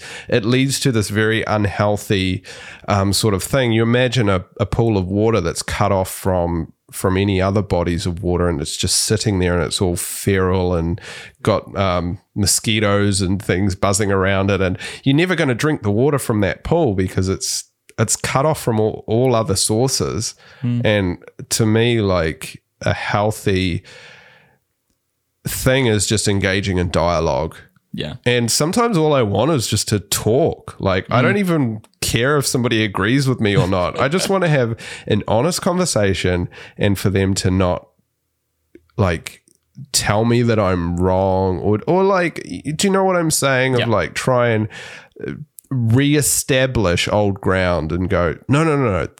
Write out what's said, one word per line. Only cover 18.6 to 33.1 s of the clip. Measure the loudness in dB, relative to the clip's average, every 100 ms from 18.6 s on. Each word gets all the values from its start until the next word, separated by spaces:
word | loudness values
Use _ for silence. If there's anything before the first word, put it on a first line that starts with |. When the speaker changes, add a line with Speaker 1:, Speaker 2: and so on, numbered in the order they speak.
Speaker 1:
from | -2 0
all, | 0 -2 -2
all | 0 2 2
other | 0 -2
sources. | 0 0 0 0 -2 -4 -6 -10 -20 -8
Speaker 2:
Mm. | -4 0 2
Speaker 1:
And | 2 0 -4 -10 -18 -6
to | 0 2
me, | 4 2 2
like, | 2 0 -2 -4 -12 -16 _ -6
a | -4
healthy | -4 -2 0 0 -2 -2 0 0 -2 -8 -20 -20 -20 -20 -20 _ _ _ _ _ _ _ _ _ _ -8
thing | -2 0 2 2
is | 2 0
just | 0 0
engaging | 0 0 0 0 0
in | 0
dialogue. | 0 0 0 0 -2 -4 -8 -20 _ _
Speaker 2:
Yeah. | -10 -10 -6 -2
Speaker 1:
And | 0 0
sometimes | 0 0 0 0 2
all | 2
I | 2
want | 2 2 2
is | 0 0
just | -2 0
to | -2
talk. | -2 -2 0 2 0 -2 -12 -6
Like, | -2 -2 0
I | 2
Speaker 2:
Mm. |
Speaker 1:
don't | 2 2
even | 0 0 0 -4 -12 _
care | -2 0 2 0
if | 0
somebody | 0 0 0
agrees | 0 0 0